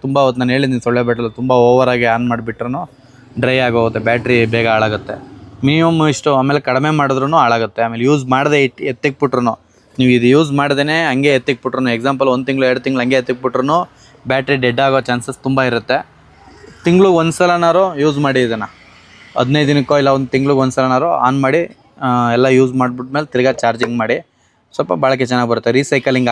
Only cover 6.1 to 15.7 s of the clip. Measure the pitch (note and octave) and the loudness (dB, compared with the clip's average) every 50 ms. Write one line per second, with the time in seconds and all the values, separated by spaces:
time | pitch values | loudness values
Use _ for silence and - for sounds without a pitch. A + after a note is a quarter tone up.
6.1 | C#3 - - D3+ C#3+ C3+ C3 C#3 C#3 C#3+ - C3+ B2+ C3 C#3+ D3+ D3+ D3+ C#3+ C3+ | -2 -2 -2 0 0 2 2 0 0 0 0 0 -2 0 0 0 0 0 0 0
7.1 | C3+ C3 C3 C#3+ E3 E3 C3+ A#2 A#2 A#2 A2+ G#2+ - - A#2 A#2 A#2 A#2 A#2+ C3+ | 0 -2 -2 0 2 2 2 2 2 0 -2 -4 -2 -4 -4 -4 -2 -2 0 0
8.1 | D3+ D3 B2+ B2+ C3 C3 C#3+ D3 D3 D3 C#3 B2+ - - - C#3 B2+ - - D3 | 0 0 0 0 0 0 0 0 0 0 0 0 -2 -6 -8 -8 -8 -4 -4 -6
9.1 | C3+ - D3 C3 C3 B2 B2 A#2 A2 - _ _ _ _ _ _ _ - B2+ B2+ | -2 -2 -4 -2 -2 -2 -2 -2 -4 -6 _ _ _ _ _ _ _ 0 2 4
10.1 | B2 A#2+ A#2+ B2 C3+ D3+ D#3+ D3 C#3 C#3+ C#3+ C#3+ C#3+ C3+ C#3+ D3+ D#3 E3 E3 D3+ | 4 4 4 6 4 4 4 2 0 -2 0 0 0 0 0 0 0 0 0 0
11.1 | B2+ C3 C#3 D3 C#3 C3 B2 - C3+ - - C3 A#2+ B2+ C3 B2 A#2 A2+ A#2+ C#3 | -2 0 2 2 2 2 0 -2 -6 -4 -6 -6 -4 -2 -2 -2 -2 -2 -2 -2
12.1 | C#3 C3 C#3 C3+ B2 B2+ C3 C3+ C3+ C3+ C3 B2+ B2+ B2+ - C3 C3+ B2+ B2 B2+ | -2 0 0 0 0 0 -2 -4 -2 0 0 0 0 0 -2 -4 -2 -2 0 0
13.1 | C3 C3 B2 B2+ B2+ B2 C3 B2+ - B2+ B2+ C#3+ D#3 F3 F3+ - _ _ - - | 0 0 0 -2 -6 -4 -4 -4 -2 -2 -2 0 0 -2 -2 -4 _ _ -20 -20
14.1 | _ _ _ A#2+ C3 C3+ C3+ C#3 C#3+ C3+ B2+ B2 A#2+ C3 C#3 C3+ C3+ C3+ A#2+ - | _ _ _ -2 -2 -2 0 -2 -2 0 0 0 0 2 0 2 2 0 0 -2
15.1 | B2 B2 A#2+ - C3 - - C3 C3+ C3+ C3 B2+ | -4 -4 -4 -10 -12 -8 -6 -2 0 0 0 0